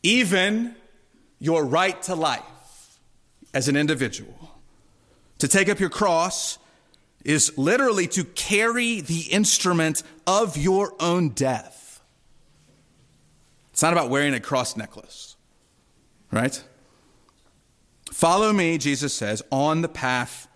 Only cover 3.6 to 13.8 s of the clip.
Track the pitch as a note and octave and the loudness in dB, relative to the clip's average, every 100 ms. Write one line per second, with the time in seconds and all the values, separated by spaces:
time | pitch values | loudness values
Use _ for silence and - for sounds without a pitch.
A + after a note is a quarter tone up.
3.6 | B2 C#3+ D3+ C#3+ B2 - - - - - | 0 2 0 0 -2 -6 -16 -20 -20 -20
4.6 | - _ _ _ _ _ _ _ D#3 F#3+ | -20 _ _ _ _ _ _ _ 2 2
5.6 | F#3+ G3+ F#3 - G#3 E3 F3 - - - | 2 0 -2 0 2 2 0 -4 -8 -10
6.6 | _ _ _ _ _ _ - D3+ - - | _ _ _ _ _ _ -2 2 2 2
7.6 | C#3+ B3 C4 G3+ F3 F#3+ - - - G3+ | 0 2 2 2 0 -2 -4 -6 0 2
8.6 | A3+ A#3+ A#3 A3+ D3 E3 D#3+ F#3+ G#3+ - | 2 0 -2 -4 -4 -6 -2 0 2 2
9.6 | F3+ F3 D#3+ D3+ - - - G3 A3+ D3 | 2 2 2 -2 -8 -8 -2 0 0 0
10.6 | D#3+ F#3+ G3+ - E3+ F3 D#3+ G#2+ C3 B2 | 0 2 0 -2 0 2 0 0 -2 -2
11.6 | - - - - _ _ _ _ _ _ | -8 -20 -20 -20 _ _ _ _ _ _
12.6 | _ _ _ _ _ _ _ _ _ _ | _ _ _ _ _ _ _ _ _ _
13.6 | _ - | _ 0